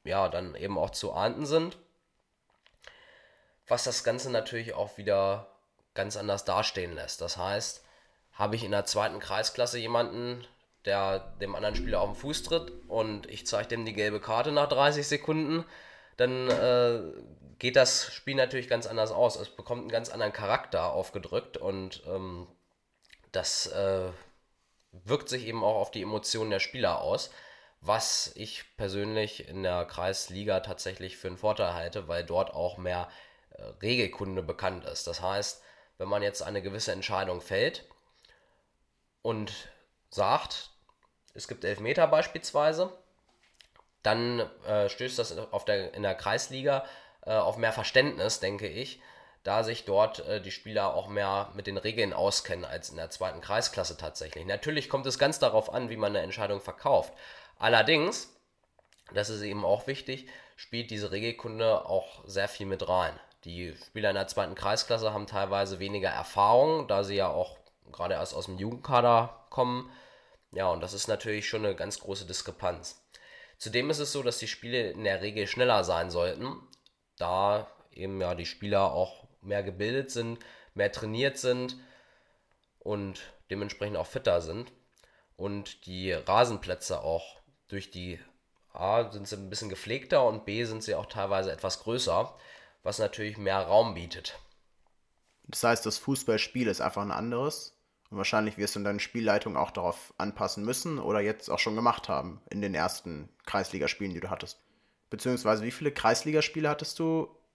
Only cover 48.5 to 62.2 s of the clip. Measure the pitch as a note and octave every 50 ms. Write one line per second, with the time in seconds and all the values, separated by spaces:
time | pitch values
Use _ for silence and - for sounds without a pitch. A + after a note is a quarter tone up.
48.5 | G2+ G2+ G#2+ F#2+ D2+ G#2 C3+ - - - - - - - - - - _ - F#2+
49.5 | G2+ A2 A2+ A2 A#2 A2+ - - G2 G2 G#2+ G#2+ - - - D2 G#2 G#2+ F2 F#2+
50.5 | F#2 - - G#2+ G#2+ G#2 G2 F#2+ - G2 G2 G#2+ G2+ G#2 G2+ G2 G2 G2 G2+ -
51.5 | - G2+ G2 - G2 G2 - G#2+ A2 A2+ A2 G2 - - F#2 G2+ G2+ - - -
52.5 | F#2 F2 F2 - C2+ E2 - - D2 E2 E2 E2 - - F#2 F#2 - F2 - -
53.5 | G2+ A2+ A#2 - - - F2+ - E2+ - E2+ D#2 - - D#2+ D#2 - D2+ E2 F#2
54.5 | G2 - - D#3 D3+ D3+ - - - C3+ C3 C3+ B2+ - C#3+ C#3+ D#3 - - A#2+
55.5 | G#2 A2 - - - A#2+ B2+ A2+ A2+ A2 G#2+ G2+ G#2 G2 E2 F2+ F#2+ A2 G#2+ G2
56.5 | G2+ G2 - - F#2 - - - C#3 - - - - - - - - - - -
57.5 | _ - - A2+ A#2 A2+ G#2+ B2+ D#3+ D3+ D3+ F#3 A#3 - - - - _ _ _
58.5 | _ _ _ _ _ _ _ _ _ _ _ - - G2+ G#2 G#2+ A2 G#2 G#2 G#2
59.5 | G2+ G#2 G2 E2+ G2+ G#2 - - C#3 C3+ - - C3 C3 - - - - - -
60.5 | _ - - - - A#2 A#2 A2+ A2 G#2+ G#2 G2 F2 G2+ A2 A#2 A#2 - - A#2
61.5 | A2 A2 A2+ A2+ A2 - - - F#2+ F#2+ - - - -